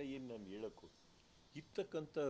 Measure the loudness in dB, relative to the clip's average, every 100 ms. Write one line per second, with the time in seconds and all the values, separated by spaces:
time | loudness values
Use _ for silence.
0 | -2 -2 -4 -4 -4 -4 -4 -6 -14 -18
1 | -20 -20 -20 -20 -12 -12 -2 0 2 0
2 | 0 4 4